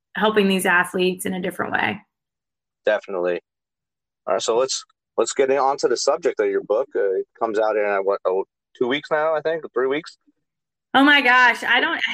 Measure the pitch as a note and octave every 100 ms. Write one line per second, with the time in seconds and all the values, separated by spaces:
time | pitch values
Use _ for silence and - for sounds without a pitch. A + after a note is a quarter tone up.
0 | _ - G#3+ G#3+ G3 F#3+ F#3 F3 F3+ F#3+
1 | F#3 F#3 F#3+ F#3 F3+ - - - - -
2 | - _ _ _ _ _ _ _ G#2+ G#2
3 | - F#2+ F2+ F2 - _ _ _ _ _
4 | _ _ - G2 - A#2 C3+ - - _
5 | _ - A2+ - C3 C3+ C3+ C3 C#3+ A2+
6 | - E3 C3+ G#2+ G2+ G2 F#2 G#2+ - A2
7 | G2 F#2+ G2+ _ A#2 G#2+ G#2+ G#2+ G#2 G2
8 | F#2+ G2 F#2 F#2+ - _ _ _ A#2+ C#3+
9 | - D#3 D#3 D#3 D#3+ D#3+ A2 A#2+ C3 C#3+
10 | - - _ _ _ _ _ _ _ C4
11 | C#4+ C#4+ B3 B3 B3 A3+ C4 B3 D#4 D#4+
12 | A#3